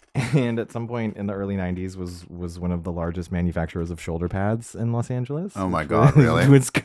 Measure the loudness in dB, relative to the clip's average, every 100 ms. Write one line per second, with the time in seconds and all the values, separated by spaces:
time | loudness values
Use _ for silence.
0 | _ -4 0 2 2 -2 -4 -6 -6 -4
1 | -4 -4 -4 -4 -2 -2 -2 -4 -6 -8
2 | -10 -10 -16 -10 -10 -6 -4 -2 -4 -4
3 | -4 -4 -4 -2 0 -2 -4 -4 -6 -6
4 | -6 -4 -4 -2 -2 -2 -6 -6 -4 -2
5 | -4 -4 -4 -6 -8 -4 -2 -2 0 4
6 | 6 8 6 6 8 8 6 -2